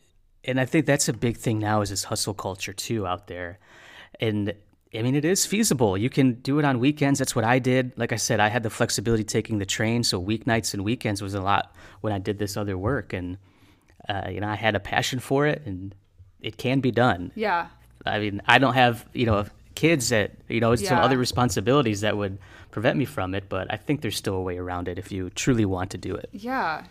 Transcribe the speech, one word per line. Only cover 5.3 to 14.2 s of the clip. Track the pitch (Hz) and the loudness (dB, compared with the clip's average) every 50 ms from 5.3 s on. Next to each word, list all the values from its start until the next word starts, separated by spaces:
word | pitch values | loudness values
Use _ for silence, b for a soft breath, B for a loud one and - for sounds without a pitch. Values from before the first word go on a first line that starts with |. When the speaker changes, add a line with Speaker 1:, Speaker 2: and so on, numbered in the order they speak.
| 190 196 - | 2 2 2
Speaker 1:
feasible. | - 196 208 226 - 156 120 123 104 92 | 0 2 2 2 2 4 4 4 2 2
You | 98 107 127 | 2 0 0
can | - 135 131 131 117 | 2 4 4 4 2
do | 113 - - 139 151 | 0 -2 -2 0 2
it | 151 | 2
on | 143 131 117 | 2 2 4
weekends. | 120 143 147 - 143 139 139 127 | 2 2 2 4 2 2 2 2
That's | 131 - - | 0 0 0
what | 127 110 | 0 2
I | 113 123 131 | 4 2 4
did. | 117 127 127 131 127 127 - | 4 4 2 2 2 0 -4
Like | - 120 117 | -4 -4 -2
I | 120 | -2
said, | 107 - - 120 104 | -2 0 0 2 4
I | 104 107 | 4 4
had | 107 123 110 | 2 0 -2
the | 110 | -4
flexibility | - - 120 110 - - 101 117 117 110 104 | 0 0 0 0 0 -2 0 2 2 2 0
taking | 104 - 113 107 - 113 104 | 0 -2 -2 -2 0 -2 -4
the | 98 | -2
train. | - - - - 110 117 120 117 | -2 -2 0 0 0 0 2 0
So | - - 95 | 0 0 -2
weeknights | 90 98 110 110 - 123 113 113 107 - - | 0 -2 -2 -2 0 0 0 0 0 -2 -4
and | 101 95 | -4 -2
weekends | 107 123 123 - 117 104 - | -2 -2 -2 -2 -4 -4 -4
was | 107 95 101 | -4 -4 -4
a | 101 | -2
lot | 92 98 101 - - - B B B B B B | 0 2 2 2 0 -2 B B B B B B
when | - 110 104 | -4 -4 -4
I | 98 | -2
did | 95 107 101 98 | -2 -4 -4 -2
this | 104 98 - | -4 -4 -4
other | 110 104 101 95 | -4 -4 -4 -4
work. | 92 92 113 143 123 98 - - | -2 -2 -2 -2 -2 -4 -6 -8
And, | 92 90 87 92 95 b b b b b b b b b b b _ - - | -6 -6 -8 -10 -12 b b b b b b b b b b b _ -8 -6
uh, | 101 98 | -6 -4